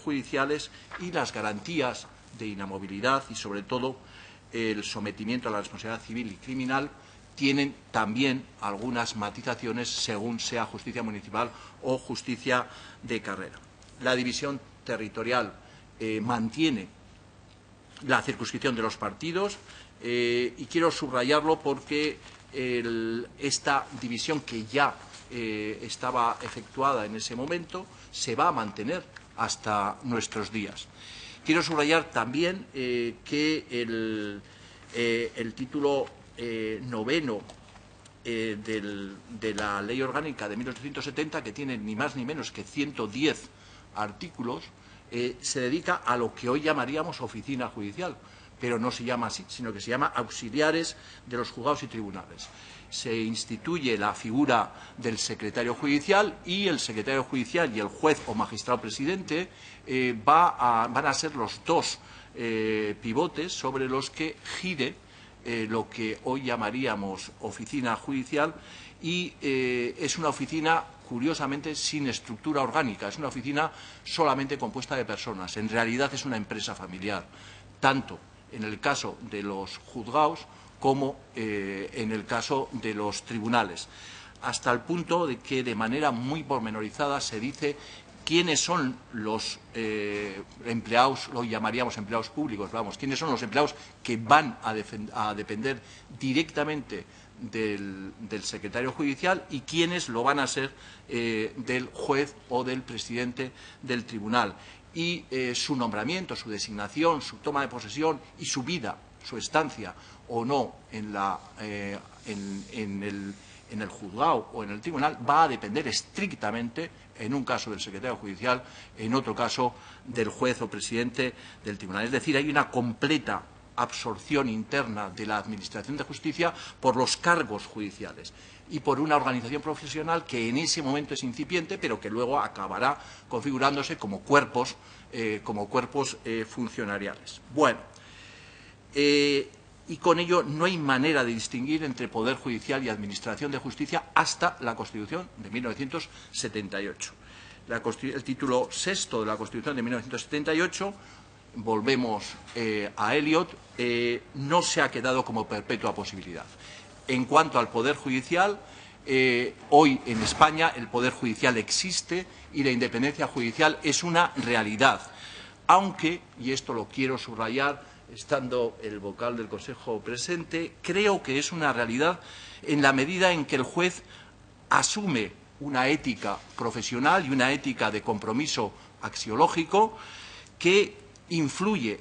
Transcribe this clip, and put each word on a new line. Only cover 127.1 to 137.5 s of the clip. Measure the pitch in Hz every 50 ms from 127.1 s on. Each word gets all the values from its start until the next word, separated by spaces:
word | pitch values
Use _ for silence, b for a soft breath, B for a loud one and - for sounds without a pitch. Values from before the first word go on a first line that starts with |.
| -
cargos | - - 175 175 170 135 101 104 98 -
judiciales | - - 110 104 98 - - 104 82 69 71 87 - - B B B B B B -
y | 160 143
por | 127 147 131 131
una | 156 156 147
organización | 143 127 131 127 123 113 117 147 147
profesional | - 156 143 - 156 135 139 156 151 165 170 170 165
que | - 131 120 113 117
en | 123
ese | 147 165 147 - 170
momento | 147 131 139 147 147 - 143
es | -
incipiente, | 143 123 113 - 143 - 175 175 160 - 196 190
pero | - 135 110 101
que | - 104
luego | 107 117 123 120 139 139
acabará | 104 107 - 107 98 92 92 101 123 139 147 B B B B B B B
configurándose | 127 113 117 143 131 127 135 139 143 143 127 - 160
como | - - 101 95 90
cuerpos, | - - 139 143 127 107 - 123 131 - - B B B B B B B
eh, | - 120 113 107 107 101 -
como | - 107 104 104 -
cuerpos, | - 127 120 120 - 139 131 - - - -
eh, | 117 113 113 110 -
funcionariales. | - - 120 110 - 123 113 101 101 101 101 95 - - - - - - - -